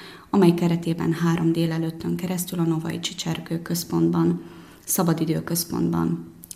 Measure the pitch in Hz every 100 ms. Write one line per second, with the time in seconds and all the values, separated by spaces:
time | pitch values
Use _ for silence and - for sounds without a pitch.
0 | - - - 196 175 170 175 170 165 165
1 | 165 160 170 165 165 165 165 160 165 165
2 | 170 170 175 180 180 175 165 160 165 170
3 | - - 165 165 - 165 170 170 - 170
4 | 165 170 165 175 - - - - - -
5 | 175 160 160 160 160 170 - - 170 170
6 | 170 170 - - -